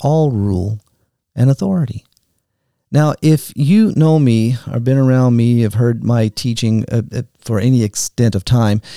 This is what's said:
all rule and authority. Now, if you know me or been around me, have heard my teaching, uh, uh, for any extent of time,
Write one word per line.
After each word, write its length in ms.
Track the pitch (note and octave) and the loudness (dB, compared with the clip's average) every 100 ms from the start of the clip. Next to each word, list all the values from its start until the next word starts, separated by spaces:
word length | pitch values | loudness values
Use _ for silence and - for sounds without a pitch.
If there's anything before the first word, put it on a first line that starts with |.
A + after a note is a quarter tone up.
all 280 | C#3 D#3 D3+ | -2 0 0
rule 520 | A2 G2+ F#2 F2+ G#2+ _ _ _ _ _ - | 0 -2 -2 -4 -6 _ _ _ _ _ -2
and 120 | B2+ | 0
authority. 540 | C3+ G3 F#3 C#3+ - - _ _ _ _ _ _ _ - | 0 -2 -2 -4 -8 -16 _ _ _ _ _ _ _ -4
Now, 220 | C#3 D3+ - | 0 0 0
if 320 | D#3 D#3 - - | 0 0 -2 -4
you 380 | C#3+ G#3 A3 - | 2 2 2 2
know 240 | D#3 D#3+ | 2 4
me 380 | C3+ A2+ A2+ B2+ - | 2 2 0 -4 -6
or 120 | B2+ | -4
been 160 | A#2+ C3+ | 0 2
around 400 | C3 B2+ B2+ A#2+ | 2 2 2 2
me, 240 | A#2 A#2+ | 2 2
have 140 | A2 G#2 | 0 0
heard 280 | A#2+ A#2 | 0 0
my 240 | G#2 A#2+ G#2+ | -2 0 -2
teaching, 560 | - B2 A2+ A2+ A2 - | -4 -6 -4 -2 -2 -2
uh, 120 | A2+ G#2 A#2+ | -4 -4 -8
uh, 60 | - _ | -10 _
for 220 | - A2 | -6 -2
any 220 | A#2+ B2+ | 2 2
extent 520 | G#2+ - - - A#2 G2+ | 0 -4 -8 -2 0 0
of 80 | |
time, 380 | - B2 A2 G#2+ - | 0 0 2 -2 -6